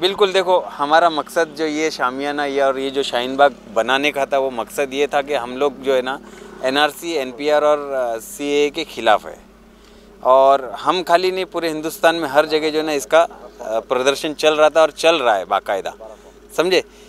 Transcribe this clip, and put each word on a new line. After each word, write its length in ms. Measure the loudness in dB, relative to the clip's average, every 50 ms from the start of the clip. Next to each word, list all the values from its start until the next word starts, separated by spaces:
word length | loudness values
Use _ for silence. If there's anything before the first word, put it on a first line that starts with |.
बिल्कुल, 320 | -4 -2 0 0 0 2
देखो 260 | 2 0 2 2 2 2 0 -2
हमारा 400 | -6 -6 0 2 4 4 4 4
मकसद 440 | 2 -2 -4 -2 -2 -2 -2 -2 -4 -4
जो 80 | -4
ये 240 | -4 -2 -2 -2 -4
शामियाना, 540 | -2 -2 -4 -4 -2 -4 -6 -4 -4 -4 -4
ये 140 | -2 0 0
और 160 | 0 0 0 -2
ये 120 | -4 -4
जो 120 | -4 -4
शाहीन 340 | -4 -2 -2 -4 -4 -2 2
बाग 200 | 4 4 4 2 -2 -12 -6 -4
बनाने 380 | -2 0 0 0 0 0 0
का 140 | 0 -2 -2
था, 120 | 0 0 0
वो 120 | 0 -2
मकसद 420 | -4 -6 -8 -6 -4 -6 -4 -4 -2
ये 120 | -2 -2
था 160 | 0 0 -2
कि 120 | -2 -2 -4
हम 220 | -6 -6 -6 -4
लोग 260 | -2 -2 -2 -2 -2
जो 120 | -2 0 0
है 80 | 0
ना 160 | 0 -2 -6 -8 -12 -18 -20 -20 -20 -20 -12 -6 -4
एनआरसी, 480 | -2 2 2 0 0 -2 -6 -8 -6 -4
एनपीआर 480 | -4 -4 -6 -8 -4 -2 0 2 2 4
और, 260 | 2 2 0 -2 -4
अ, 280 | -4 -4 -2 -4 -4 -6
सीएए 480 | -10 -12 -10 -8 -4 0 2 2 2 0
के 140 | -2 -6 -8
ख़िलाफ़ 420 | -8 -8 0 4 4 4 4 2 -4
है 100 | -16 -16 -20 -20 -20 -20 -20 -20 _ -20 -20 -20 -20 -20 -20 -20 -16 -2 2
और 440 | 4 6 6 6 6 4 2 0 -6 -10 -4
हम 220 | -2 -2 0 0
खाली 280 | 2 2 2 2 2 0
नहीं, 120 | -2 -4 -6
पूरे 220 | -6 -6 -6 -4 -4
हिंदुस्तान 480 | -6 -6 -8 -8 -4 0 2 2 2
में 120 | 2 -2 0
हर 180 | 2 2 2
जगह 240 | 2 0 0 0 0
जो 80 | -2 -2
है 80 | -2
ना 60 | -2 -4
इसका, 280 | -4 -2 2 2 2
अ, 560 | 2 2 -4 -12 -20 -20 -18 -14 -8 -6 -4 -4
प्रदर्शन 520 | -2 -2 -2 0 2 2 0 0 -4 -6 -4
चल 200 | 0 0 2 4
रहा 140 | 4 4 4
था 120 | 6 4
और 80 | 2 2
चल 240 | 0 2 2 2 2
रहा 180 | 4 2 2 2
है 100 | 2 0
बाकायदा, 460 | -2 -2 -2 -2 -2 -4 -4 -4 -8 -10 -12 -16 -20 -20 -20 -20 -20 -20 -20 -20 -6 -4
समझे? 260 | -2 0 0 0 -2 -2 -4 -10 -20 -20